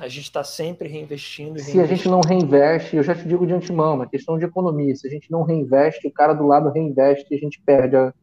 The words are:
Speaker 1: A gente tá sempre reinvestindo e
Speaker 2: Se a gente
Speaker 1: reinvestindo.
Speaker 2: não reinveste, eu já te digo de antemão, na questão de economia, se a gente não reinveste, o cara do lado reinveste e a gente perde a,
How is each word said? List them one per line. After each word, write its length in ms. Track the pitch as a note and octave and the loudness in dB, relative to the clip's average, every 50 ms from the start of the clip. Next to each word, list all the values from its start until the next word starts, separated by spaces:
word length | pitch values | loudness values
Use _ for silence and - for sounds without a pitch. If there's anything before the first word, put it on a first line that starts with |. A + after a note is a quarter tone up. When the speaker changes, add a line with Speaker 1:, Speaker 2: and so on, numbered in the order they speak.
Speaker 1:
A 60 | D3+ | -14
gente 240 | B2 B2 C#3+ C#3+ - | -14 -14 -14 -14 -10
tá 140 | - D#3 C#3 | -8 -8 -8
sempre 420 | - - - D#3 E3 F3 - - | -8 -8 -8 -8 -8 -8 -10 -12
reinvestindo 680 | D3 D3+ D3+ D3+ D3 D3 C#3+ - - - - D3 D3+ D#3+ | -12 -12 -14 -12 -12 -12 -14 -14 -14 -16 -14 -14 -12 -12
e 40 | D#3 | -12
Speaker 2:
Se 100 | C#3 C#3+ | -6 0
a 160 | - F#3 E3+ | 2 2 4
gente 180 | D3+ F#3 F3 - | 4 2 0 0
Speaker 1:
reinvestindo. 80 | F#3 | 2
Speaker 2:
não 80 | F#3 F#3 | 4 4
reinveste, 760 | E3 D#3+ F#3 F#3 E3+ C3 C#3+ C#3 C#3+ D3+ E3 D#3+ - - - | 4 4 2 2 2 4 6 6 6 4 2 0 -2 -2 -2
eu 60 | D#3 | 0
já 120 | C#3 F3 E3+ | 0 0 -2
te 120 | E3+ - | -4 -2
digo 200 | D#3+ F3 F3 F3+ | -2 0 0 0
de 80 | E3 F3+ | 0 -2
antemão, 420 | F3+ F3 - F3+ D#3+ D#3 D#3+ D3+ | -2 -4 -4 -2 0 0 0 0
na 100 | C3 B2 | -2 -4
questão 320 | - - C3+ - - E3 D#3+ | -6 -8 -8 -6 -4 -4 -4
de 60 | E3+ | -4
economia, 500 | E3 E3+ F#3 F#3 F3 D#3 D3 C#3+ C#3 C3 | -4 -4 -2 -2 -2 -2 -2 -2 -2 -4
se 120 | C#3 - C3 | -4 -8 -12
a 20 | |
gente 200 | C#3+ D3 - - | -12 -12 -10 -6
não 120 | D#3+ E3 | -4 -2
reinveste, 640 | D#3+ D#3+ E3 D#3 C#3 B2 C3 C#3 D3 D#3+ D#3+ - - | -2 -2 -2 -2 0 2 2 2 2 2 0 -4 -8
o 60 | C#3+ | -6
cara 220 | - - D3 D3+ D#3 | 0 2 2 2 2
do 120 | D3+ D3 | 2 4
lado 240 | C#3+ C#3+ C#3+ - D3 | 4 4 4 4 2
reinveste 560 | C3 D#3+ D#3+ D3+ C3 C3 C3+ C#3 C#3+ C#3+ - - | 0 -2 -2 0 2 2 4 4 2 0 -2 -6
e 40 | D3 | -6
a 20 | C#3 | -6
gente 220 | D3 D3 - - _ | -6 -8 -10 -4 _
perde 320 | - C#3 C3+ C3 B2+ C3+ | 2 4 4 4 4 2
a, 160 | C3 C3 C3 - _ | 2 2 0 -2 _